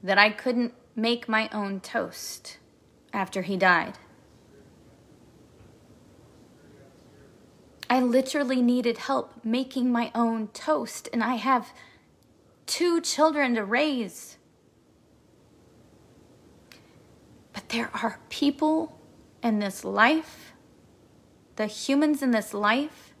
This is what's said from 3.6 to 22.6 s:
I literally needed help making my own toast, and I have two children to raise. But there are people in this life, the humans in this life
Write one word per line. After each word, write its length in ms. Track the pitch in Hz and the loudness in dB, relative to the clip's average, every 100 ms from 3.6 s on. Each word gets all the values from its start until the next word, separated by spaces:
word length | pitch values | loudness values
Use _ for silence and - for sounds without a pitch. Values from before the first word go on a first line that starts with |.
| 185 175 - - - - - - - - - - - - - - - - - - - - - - - - - - - - 160 - - - - - - - - - - - - | 4 4 2 -10 -20 -20 -20 -20 -20 -20 -20 -20 -20 -20 -20 -20 -20 -20 -20 -20 -20 -20 -20 -20 -20 -20 -20 -20 -20 -20 -20 -20 -20 -20 -20 -20 -20 -20 -20 -20 -20 -20 -2
I 100 | 254 | 0
literally 640 | 254 240 262 302 277 262 | 4 2 2 -2 0 2
needed 380 | 240 247 240 233 | 2 2 0 -2
help 440 | - 269 - - | -2 -4 -4 -10
making 480 | 226 240 262 269 247 | -4 -2 -2 -2 0
my 200 | 240 233 226 | 0 -2 0
own 320 | 233 226 214 | 0 -2 -6
toast, 600 | - - 311 233 - - | -10 -2 -2 -2 -10 -8
and 120 | 240 | -4
I 120 | 220 247 | -2 -2
have 380 | 214 254 - - - - _ _ _ _ _ _ - | 2 0 0 -18 -20 -20 _ _ _ _ _ _ -10
two 360 | - 349 339 | 0 2 2
children 540 | 330 - 311 294 269 233 | 0 2 2 4 0 0
to 100 | 202 | 0
raise. 720 | 233 302 262 202 - - - _ _ _ _ _ _ _ _ _ _ _ _ - - - - - - - - - - - - - - _ - - - _ | 0 0 -2 -6 -10 -20 -20 _ _ _ _ _ _ _ _ _ _ _ _ -20 -20 -20 -20 -20 -20 -20 -20 -20 -20 -20 -20 -20 -20 _ -20 -20 -20 _
But 160 | - - | -18 -6
there 200 | 233 - | -4 -4
are 260 | - 196 - - | -4 -6 -6 -14
people 680 | - 285 285 311 320 320 - - - - - | 0 0 2 0 0 -2 -10 -20 -20 -20 -6
in 160 | 240 214 | -2 0
this 240 | 202 185 | -2 -6
life, 720 | - 196 226 320 320 - - - - - - _ _ - _ - _ - | -6 4 4 4 -2 -16 -20 -20 -20 -20 -20 _ _ -20 _ -20 _ -6
the 80 | 214 | -6
humans 560 | - - 277 302 294 | -6 0 2 2 2
in 100 | 269 | 2
this 220 | 226 190 | 0 0
life 560 | 208 | -4